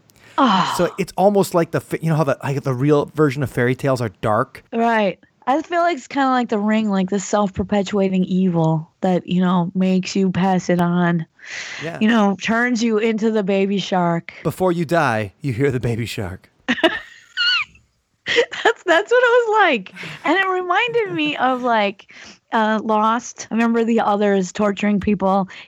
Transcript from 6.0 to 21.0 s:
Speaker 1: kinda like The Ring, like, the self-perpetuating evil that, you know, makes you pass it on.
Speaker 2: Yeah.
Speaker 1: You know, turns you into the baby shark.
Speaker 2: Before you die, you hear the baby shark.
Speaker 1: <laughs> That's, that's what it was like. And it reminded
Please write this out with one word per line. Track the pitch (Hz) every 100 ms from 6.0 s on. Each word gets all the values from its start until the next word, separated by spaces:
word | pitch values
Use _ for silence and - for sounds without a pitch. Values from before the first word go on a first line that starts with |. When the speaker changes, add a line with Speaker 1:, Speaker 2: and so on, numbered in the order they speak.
| -
Speaker 1:
kinda | 277 269
like | 254 240
The | 214
Ring, | 208 220 214
like, | 196 185
the | 202
self-perpetuating | - 208 202 - 190 208 196 208 196 190 185
evil | 185 190 170 160 160 160 _
that, | 185 180 -
you | 180
know, | 180 180 170 185
makes | 185 185 185
you | 202 190
pass | 175 190 185 -
it | 175
on. | 175 175 175 170 160 _ - - - -
Speaker 2:
Yeah. | 151 170
Speaker 1:
You | 220
know, | 233 202 196
turns | - 226 247 233
you | 233 214
into | 226 220 226
the | 220
baby | 190 196 196 202
shark. | - 185 175 170 - -
Speaker 2:
Before | 165 - 185
you | 175
die, | 156 170 143 110 101 -
you | 143
hear | 113 143
the | 123
baby | 123 110 113
shark. | - 95 92 - _ -
Speaker 1:
<laughs> | 240 349 415 - - - - 1077 1077 - - _ _ _ _ - 480 - -
That's, | 415 466
that's | 370 330 415
what | 494
it | 494 494 466
was | 427
like. | 370 240 185 - - -
And | - 359
it | 381
reminded | 370 359 370 466 466